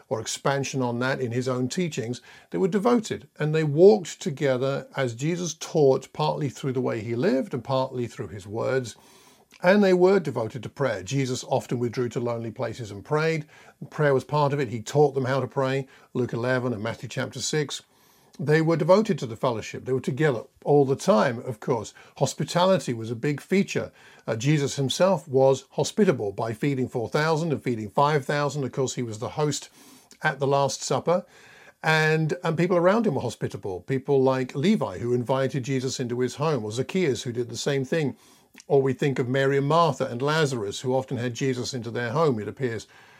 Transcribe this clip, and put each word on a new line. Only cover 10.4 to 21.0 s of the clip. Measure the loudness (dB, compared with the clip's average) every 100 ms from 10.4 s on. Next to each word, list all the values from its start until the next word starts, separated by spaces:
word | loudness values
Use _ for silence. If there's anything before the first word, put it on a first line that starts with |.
| -4 -6
to | -12
prayer. | -2 -2 -2
Jesus | -4 -2 -2 -4 -2
often | -4 -2 -2
withdrew | -2 -2 -2
to | -2
lonely | -4 -4 -8
places | -6 -8 -8 -12
and | -12 -2
prayed. | 0 2 -2 -6 -16 -20 -18 -12
Prayer | 0 2
was | 2 2
part | 0 2
of | 0
it. | -2
He | -6
taught | -2 4 4 4
them |
how | -2 -2
to | -2
pray, | -2 0 0 -4 -14 _
Luke | -4 -2
eleven | -2 0 0 0
and | -4
Matthew | -6 -8 -10
chapter | -8 -8 -6
six. | -4 -2 -4 -8 -14 _ _ _ _ -8
They | 2 4
were | 4 2
devoted | 6 4 4 -2
to | -4
the | -4
fellowship. | -2 -2 -6 -10 -4
They |
were | -2
together | -2 0 2 0 -6 _ 2
all | 4 4
the |
time, | 2